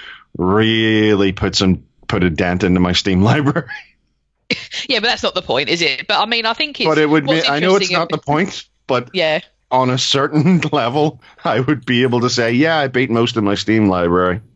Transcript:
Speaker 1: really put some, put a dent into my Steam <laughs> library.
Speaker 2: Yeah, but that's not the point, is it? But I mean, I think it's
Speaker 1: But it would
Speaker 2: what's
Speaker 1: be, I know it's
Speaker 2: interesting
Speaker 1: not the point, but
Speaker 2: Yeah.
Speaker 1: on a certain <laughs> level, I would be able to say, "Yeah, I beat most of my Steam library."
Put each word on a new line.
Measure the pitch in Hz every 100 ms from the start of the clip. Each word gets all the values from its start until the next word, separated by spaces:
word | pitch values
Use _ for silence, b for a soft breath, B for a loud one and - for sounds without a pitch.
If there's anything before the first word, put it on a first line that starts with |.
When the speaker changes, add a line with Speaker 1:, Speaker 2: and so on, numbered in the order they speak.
| B B B -
Speaker 1:
really | 90 104 113 113 110 107 107 101 98
put | 101 98
some, | - 95 82 - _ -
put | 98
a | 90
dent | 76 90 90
into | 92 90
my | 90
Steam | 87 101 92
<laughs> | 107
library. | 147 139 127 - B B _ _ _ _ _ - B B B -
Speaker 2:
Yeah, | 233
but | 233
that's | -
not | 202
the | 180
point, | - 127 147
is | 165
it? | 156 131 -
But | 175
I | 175
mean, | 233
I | 226
think | 226 302 -
it's | 170
Speaker 1:
But | 151
it | 151
would | 156 143
Speaker 2:
what's | 160
Speaker 1:
be, | 165
I | 143
know | 180 196
it's | 185
Speaker 2:
interesting | 180
Speaker 1:
not | 175
the | 156
point, | - 151 190 - - _ -
but | 123 123
Speaker 2:
Yeah. | 185 160 156 - _ _
Speaker 1:
on | 127 127
a | 127
certain | - 139 147 151 147 175
<laughs> | 156
level, | 151 117 147 151 - B -
I | - 113
would | 131 143 -
be | 120
able | 127 120
to | 123
say, | 117 117
"Yeah, | 120 160 160
I | 135
beat | 123 131
most | 117 117 117
of |
my | 101
Steam | 101 - 110 104
library." | 90 87 90 90 92 -